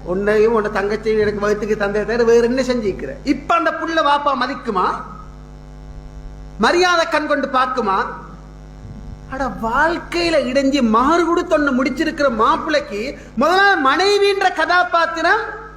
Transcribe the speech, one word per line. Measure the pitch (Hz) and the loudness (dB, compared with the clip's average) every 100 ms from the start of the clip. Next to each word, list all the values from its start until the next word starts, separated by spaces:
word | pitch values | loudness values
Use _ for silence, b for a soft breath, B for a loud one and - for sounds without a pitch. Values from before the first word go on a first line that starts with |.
உன்னையும் | - 185 202 214 220 | -4 -2 2 4 4
உன்னை | 233 208 | 4 0
தங்கச்சியும் | 214 202 214 220 214 | -2 -2 -2 0 2
எனக்கு | 208 208 | 2 0
வகுத்துக்கு | 202 208 208 214 | 0 0 0 -2
தந்தையை | 202 202 208 | 0 -2 -2
தவிர | 233 | 0
வேற | 226 233 233 | 4 4 4
என்ன | 262 | 0
செஞ்சுக்கிற? | 247 247 214 - 139 135 | 0 0 -2 -4 -8 -8
இப்ப | - - - 339 | -4 -4 0 0
அந்த | 320 | 0
புள்ள | 311 320 330 | -2 -4 0
வாப்பா | 294 285 285 269 | 2 2 0 -2
மதிக்குமா? | 254 277 233 196 202 - - - - - - - - - - - - - - - - - | -2 -4 -4 -2 -2 -4 -10 -16 -16 -18 -18 -18 -18 -16 -16 -16 -14 -16 -16 -14 -16 0
மரியாதை | 233 349 359 349 320 | 2 4 4 2 2
கண் | 302 294 | 0 0
கொண்டு | 285 262 | -2 0
பார்க்குமா? | 262 262 254 214 190 254 - - - - - - - - - - - - | 0 0 -2 0 0 -2 -8 -16 -18 -18 -18 -18 -16 -16 -14 -14 -16 -12
அட, | 262 269 | -6 -6
வாழ்க்கையில | 180 226 247 311 339 - 339 339 320 | -4 -4 2 2 0 -4 -2 2 2
இடைஞ்சி | 247 262 269 277 | 2 2 2 2
மகர் | 240 220 254 339 339 | 4 4 4 4 4
கொடுத்து | 339 339 311 | 2 2 2
ஒண்ணு | 285 254 | 2 2
முடிச்சிருக்கிற | 277 262 320 - 285 | 0 0 -4 0 0
மாப்பிள்ளைக்கு | 226 240 311 330 294 285 208 247 294 B - | 2 2 2 0 -2 -2 -6 -6 -8 B 0
முதல்ல | 285 370 403 381 269 | 2 4 4 4 2
மனைவின்ற | 302 381 403 403 392 381 | 4 4 4 4 4 0
கதாபாத்திரம் | - 320 349 359 339 320 330 320 427 440 - - | 0 0 2 2 2 0 0 2 2 0 -10 -16